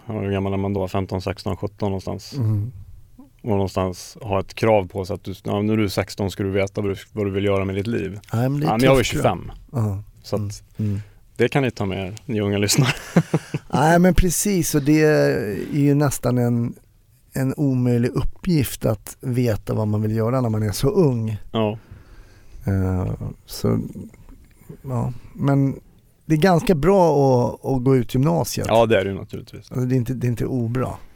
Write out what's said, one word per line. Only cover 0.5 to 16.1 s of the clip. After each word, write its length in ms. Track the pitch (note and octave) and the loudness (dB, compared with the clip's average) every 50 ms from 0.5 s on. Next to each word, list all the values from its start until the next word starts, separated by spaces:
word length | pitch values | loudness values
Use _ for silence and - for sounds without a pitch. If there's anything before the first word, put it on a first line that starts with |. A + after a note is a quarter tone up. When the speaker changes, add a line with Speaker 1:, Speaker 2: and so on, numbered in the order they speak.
| G2 | -2
Speaker 1:
är 40 | |
man 160 | G2 G2 G2 G2+ | -2 -2 -2 -2
då? 160 | G2 F#2 F#2 | -2 -2 -2
Femton, 340 | - G2 F#2+ - - F#2+ F#2 | -2 -4 -4 -4 -4 -4 -4
sexton, 340 | G2 F#2 - - G#2+ F#2 | -4 -6 -6 -6 -6 -6
sjutton 320 | - - G#2 - - A2 G2+ | -6 -6 -8 -6 -4 -4 -4
någonstans. 440 | G2 F#2+ - F#2+ F#2+ G2+ - - - | -4 -4 -6 -8 -8 -10 -10 -10 -6
Speaker 2:
Mm. 360 | C#3+ A#2+ G#2+ A2 G#2 G#2+ B2 - - - - - - - - - - C#4+ - _ _ - | -2 0 0 0 0 -2 -4 -8 -12 -16 -18 -18 -20 -20 -20 -20 -20 -20 -20 _ _ -4
Speaker 1:
Och 80 | A#2+ | -2
någonstans 640 | G#2 G2 G2 F#2 - G2 F#2 F#2+ F2+ - - - - - - | 0 0 0 -2 -2 -2 -2 -2 -4 -8 -12 -18 -16 -14 -6
ha 180 | G#2+ G2 F#2+ | -4 -2 -2
ett 140 | F2+ - - | -2 -4 -4
krav 340 | - - A2+ A2 G#2 F#2+ F2+ | 0 2 4 4 4 2 0
på 160 | - G2 F#2 | -4 -8 -6
sig 100 | F2+ G2 | -6 -8
att 100 | F#2+ - | -8 -8
du, 100 | G2 F#2 - - | -10 -12 -10 -6
ja, 180 | A2 G#2 G2+ G#2 | -4 -2 0 0
när 140 | G#2+ A2 | 2 2
du 80 | A2 G#2+ | 2 0
är 40 | F#2+ | 0
sexton 420 | - - F#2+ - - - G#2 F#2+ | 0 -2 -4 -4 -4 -4 -4 -4
ska 120 | - - G#2 | -4 -4 -4
du 80 | F#2+ | -2
veta 300 | F#2+ G2+ F#2+ G2 - A2 | 0 0 0 -2 -2 -4
vad 100 | G#2 G2 | -4 -4
du, 60 | G2 F#2+ - - - | -4 -6 -8 -10 -6
vad 140 | G#2+ G#2 | -4 -4
du 40 | G2 | -2
vill 140 | F#2+ G2 G2+ | -2 0 0
göra 200 | G2+ G2 G2 F#2+ | 2 2 2 0
med 100 | G2 F#2+ | 0 -2
ditt 120 | G2 G2 | -2 -2
liv. 340 | A2 A#2 G#2 F2+ E2+ G2 G#2+ - - - | -2 -2 -4 -4 -6 -8 -12 -10 -4 -2
Speaker 2:
Nej, 160 | A2+ B2 C3 | 0 0 0
men 120 | C#3 D3 | 0 0
det 60 | - | 0
är 40 | - | 0
Speaker 1:
Ja, 20 | G#2+ | 2
men 80 | A2+ B2+ | 4 6
jag 60 | C3 | 6
var 80 | C3+ C3 | 6 6
ju 60 | A#2 | 4
Speaker 2:
tufft, 80 | - - | 2 0
tror 120 | D3+ C#3 | 0 2
jag. 120 | A#2+ F#2 E2 | 2 0 0
Speaker 1:
tjugofem. 140 | - - - - - - - | -4 -10 -14 -16 -16 -8 -4
Speaker 2:
Ja. 300 | B2+ A2 G#2 G2 G2+ G#2 - - - - | -2 -2 -2 -2 -6 -8 -12 -18 -20 -10
Speaker 1:
Så 140 | - - | -6 -4
att 40 | G2+ G#2 G2+ G#2 - - - _ | -4 -4 -4 -8 -12 -16 -14 _
Speaker 2:
Mm. 140 | - G#2+ G#2 | -4 -2 -2
Mm. 100 | G2+ G2+ G#2 - - - - _ _ | -2 -4 -6 -10 -16 -20 -20 _ _
Speaker 1:
det 120 | - A#2+ B2 | 0 0 2
kan 140 | - D3 C3+ | 2 2 0
ni 80 | A#2+ | 0
ta 160 | - - A2 | -2 -2 -4
med 200 | G2 F#2 F#2+ F#2+ | -4 -4 -4 -6
er, 80 | F#2 G#2+ - - | -6 -8 -10 -8
ni 140 | - A#2 G#2+ | -6 -2 -2
unga 180 | G#2 G2+ G2+ G2+ | 0 0 2 2
lyssnare. 320 | G#2 G#2 - - C3+ B2 - - - - - F3+ - - | 2 2 2 2 2 2 0 -4 -8 -4 0 -2 0 0
<laughs> 420 | - D#3 - - - C#3+ - - - | -2 -4 -4 -6 -10 -10 -6 -4 0
Speaker 2:
Nej, 260 | B2+ C#3 D#3 E3+ F3 | 2 4 4 6 6
men 160 | F3 F#3 F3 | 6 6 6
precis, 600 | - - F3+ D#3+ - - G#3 G3+ F3 D#3 - - | 6 4 4 2 0 0 0 0 0 0 0 0
och 80 | D3+ C#3 | 0 2
det 200 | C#3+ D3+ D#3 D#3 | 4 4 6 6
är 540 | D3+ D3+ D3 C#3+ C#3+ C#3 C#3 A#2+ G#2 G2 - - - - | 4 4 4 4 2 2 0 -2 -4 -4 -6 -6 -4 0
ju 220 | D3+ C#3 C#3+ C#3+ | 2 2 4 4
nästan 440 | C#3+ D3+ C#3 | 4 2 0